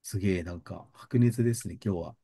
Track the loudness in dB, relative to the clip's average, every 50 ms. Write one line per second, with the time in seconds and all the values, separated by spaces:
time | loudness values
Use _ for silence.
0 | _ -6 -4 0 2 2 2 0 -2 -6 -10 -12 _ -12 -14 -14 -14 _ _ -20
1 | -10 _ 4 6 6 6 4 2 0 0 0 -2 -6 -10 -12 -6 -4 -2 -2 -2
2 | -4 -8 -12 _